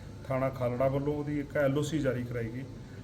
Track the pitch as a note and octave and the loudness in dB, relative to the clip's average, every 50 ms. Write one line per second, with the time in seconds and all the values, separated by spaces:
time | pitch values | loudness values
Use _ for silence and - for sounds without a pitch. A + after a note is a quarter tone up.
0 | - - - - - - C3+ C3 C3+ C3+ C3 - B2+ A#2+ B2 B2 C3 C3+ C3+ C#3 | -12 -12 -12 -10 -4 -2 0 2 2 0 0 0 0 0 2 4 2 4 4 2
1 | C#3 D3 D3 D3 D3 D3+ D3 D3 C#3 C#3+ - D3+ C#3+ C3+ C3+ D3 C#3+ D3 E3 D3+ | 0 0 0 0 0 -2 -2 -2 -2 0 2 4 4 4 4 4 2 2 2 2
2 | C3+ C3 A#2+ B2 B2 A#2+ A#2+ A#2+ A2+ A2 A#2 B2+ C#3 - - - - - - - | 2 2 2 0 -2 -2 -4 -4 -4 -4 -4 -6 -8 -8 -10 -12 -12 -12 -12 -12